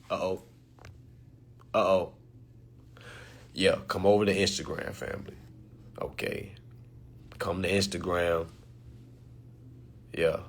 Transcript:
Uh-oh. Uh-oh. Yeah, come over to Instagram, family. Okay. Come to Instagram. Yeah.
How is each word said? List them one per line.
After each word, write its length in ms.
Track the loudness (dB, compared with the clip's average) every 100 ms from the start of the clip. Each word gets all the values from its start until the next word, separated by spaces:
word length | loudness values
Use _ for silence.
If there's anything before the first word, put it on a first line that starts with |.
| -6
Uh-oh. 320 | -4 -2 -4 -8 -20 -20 -20 -20 -20 -20 -20 -20 -20 -20 -20 -2
Uh-oh. 400 | 2 4 4 2 -10 -20 -20 -20 -20 -20 -20 -20 -20 -20 -18 -20 -20 -18
Yeah, 240 | 2 4 4 -2
come 180 | 0 6
over 180 | 6
to 100 | 6
Instagram, 580 | 4 2 0 -6 -8 -8
family. 420 | -8 -8 -8 -10 -16 -20 -20 -20 -20 -20 -10
Okay. 540 | -10 -6 -6 -6 -10 -16 -20 -20 -20 -20 -20 -20 -20 -8
Come 240 | -4 -2
to 80 | 2
Instagram. 800 | 2 2 -2 -2 2 2 2 -2 -10 -20 -20 -20 -20 -20 -20 -20 -20 -20 -20 -20 -20 -20 -20 -14
Yeah. 260 | 0 0 0